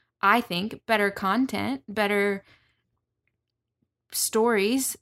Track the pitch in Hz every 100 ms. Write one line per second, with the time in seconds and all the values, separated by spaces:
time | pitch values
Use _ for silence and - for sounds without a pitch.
0 | _ _ 196 226 233 175 214 - - 220
1 | 202 202 190 214 262 202 202 269 - 208
2 | 202 202 202 196 - _ _ _ _ _
3 | _ _ _ _ _ _ _ _ _ _
4 | _ - - 220 233 214 202 262 262 -